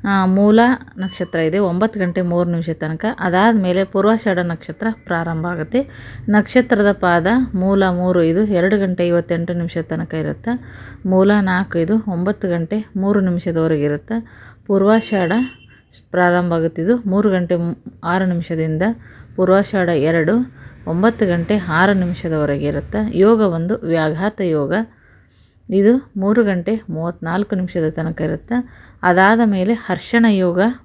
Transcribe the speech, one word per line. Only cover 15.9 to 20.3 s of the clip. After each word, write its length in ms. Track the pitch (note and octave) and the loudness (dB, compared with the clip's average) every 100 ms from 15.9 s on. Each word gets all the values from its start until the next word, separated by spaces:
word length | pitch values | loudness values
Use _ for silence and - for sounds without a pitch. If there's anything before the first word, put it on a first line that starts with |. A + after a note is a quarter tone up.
| - _ | -20 _
ಪ್ರಾರಂಭ 420 | F3+ F3+ F3 F3 | 2 2 2 0
ಆಗುತ್ತೆ, 280 | E3+ E3 E3 | 0 -2 -2
ಇದು 160 | E3+ A#3+ | 0 0
ಮೂರು 320 | G#3+ F#3+ G#3 | 0 0 2
ಗಂಟೆ 260 | F#3+ F3 F3 | 0 0 -2
ಮು-, 220 | E3+ - - - | -2 -6 -12 -12
ಆರು 220 | E3+ F3+ F#3 | -4 0 0
ನಿಮಿಷದಿಂದ. 560 | E3+ E3 E3 D#3+ D#3 G3 A#3 - - - - | -2 -4 -4 -2 0 -2 -4 -12 -20 -14 -2
ಪೂರ್ವಾಷಾಢ 540 | F#3 F#3+ G3 G3+ F3 | 2 2 2 0 0
ಎರಡು, 640 | E3 D3 E3 D#3 | 2 2 2 2